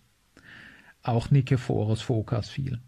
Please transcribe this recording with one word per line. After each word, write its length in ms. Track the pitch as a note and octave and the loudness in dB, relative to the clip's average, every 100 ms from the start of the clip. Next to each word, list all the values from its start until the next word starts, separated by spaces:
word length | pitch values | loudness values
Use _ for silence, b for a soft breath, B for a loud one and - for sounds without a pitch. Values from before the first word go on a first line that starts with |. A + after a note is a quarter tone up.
| _ _ _ B B B B B B B | _ _ _ B B B B B B B
Auch 260 | - A#2 - | -2 0 4
Nikephoros 720 | C#3+ C3 C3 - A2 G#2+ A2 | 4 4 0 0 -2 0 -2
Phokas 480 | - A#2 G#2 A2+ - | 0 -2 0 -4 -4
fiel, 300 | - C#3 A#2+ | -6 -6 -8